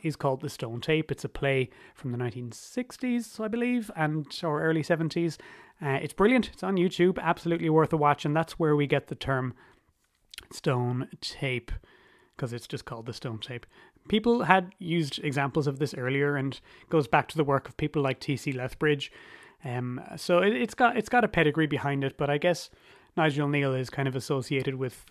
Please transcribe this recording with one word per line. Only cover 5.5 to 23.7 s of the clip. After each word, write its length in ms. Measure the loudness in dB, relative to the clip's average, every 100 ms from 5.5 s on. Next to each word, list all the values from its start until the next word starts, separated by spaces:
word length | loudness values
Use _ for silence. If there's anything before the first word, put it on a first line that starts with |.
| -20 -20 _
Uh, 160 | -4 -2
it's 140 | -2
brilliant. 360 | 2 6 6 2
It's 100 | -4
on 140 | -2 2
YouTube. 420 | 2 4 4 4
Absolutely 480 | 0 0 0 0 4
worth 240 | 4 4
a 40 | 4
watch. 280 | 4 4
And 120 | 2 0
that's 240 | 0 0
where 160 | 2 4
we 100 | 4
get 220 | 0 0
the 60 | -6
term 380 | -2 -2 -2 -8 -16 _ _ _ _ _ _ -20 -18
stone 560 | -6 0 0 0 -2 -4 -10
tape, 500 | -12 -6 -4 -4 -6 -10 -10 _ _ _ _ -10
'cause 160 | -8
it's 140 | -8 -10
just 180 | -12
called 220 | -10 -12 -12
The 60 |
Stone 260 | -10 -8 -8
Tape. 280 | -10 -12 -14 -20 -20 _ -2
People 360 | 0 2 2
had 300 | 4 4 2 -8
used 400 | -2 0 0 -4
examples 440 | -2 0 0 0 0
of 120 | -2
this 160 | -4
earlier, 420 | -2 -2 0 0 0
and 240 | -4 -6 -14 -20 0
goes 160 | 0 4
back 220 | 2 2
to 80 | 0
the 80 |
work 240 | 2 2 0
of 80 | -4
people 260 | -2 0
like 180 | -2 -2
T 160 | -4 -4
C 160 | -2
Lethbridge. 600 | -4 -6 -2 0 0 -2 -14 -20 -20 -20 _
Um, 360 | -6 -4 -4 -8 -10 -8
so 220 | 2 4
it, 160 | 4
it's 200 | 2 -2
got, 220 | 2 2 2
it's 120 | 2
got 160 | 2
a 40 | 4
pedigree 380 | 4 2 2 0
behind 380 | 0 -2 0
it, 120 | -2 -2
but 140 | -2
I 80 | 2
guess 320 | 2 0 -4 -20 -20 -20 _ 2
Nigel 320 | 2 2 0
Neal 260 | 2 0